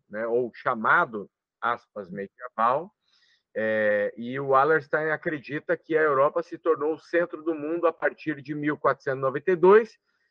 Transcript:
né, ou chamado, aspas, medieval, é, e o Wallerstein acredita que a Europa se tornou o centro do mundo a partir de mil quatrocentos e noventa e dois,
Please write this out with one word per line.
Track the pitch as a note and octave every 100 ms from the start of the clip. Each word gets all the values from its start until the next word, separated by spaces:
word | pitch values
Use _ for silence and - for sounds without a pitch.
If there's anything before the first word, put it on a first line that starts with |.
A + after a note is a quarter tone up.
| _
né, | G#2 A#2
ou | A#2 A#2+
chamado, | - C#3 A#2+ A#2 D#3 E3 A2 F#2+ _ _ -
aspas, | A#2+ A#2 _ G#2+ F#2
medieval, | G2+ G2 _ - - A2+ C3+ F#3+ _ _ _ _ _ _
é, | - A2 A2 G#2+ G#2 G#2 -
e | A#2+ C3
o | C#3
Wallerstein | C3+ C#3+ D#3+ D3+ D#3 D#3
acredita | D3+ F3 D3+ - D3+ - E3
que | - D#3
a |
Europa | D#3 C#3 C#3+ E3
se | E3 E3
tornou | F3 D3+ D3
o | D#3+
centro | - E3+ E3+ D#3
do | D#3
mundo | D#3 D3 E3+ E3+
a |
partir | E3 D3+ - - C#3+
de | C3+ D3
mil | D3 D3
quatrocentos | D3 C3+ - C3
e |
noventa | C3+ C3 E3
e | F3+
dois, | F3+ G#3 A3+ _ _ _ _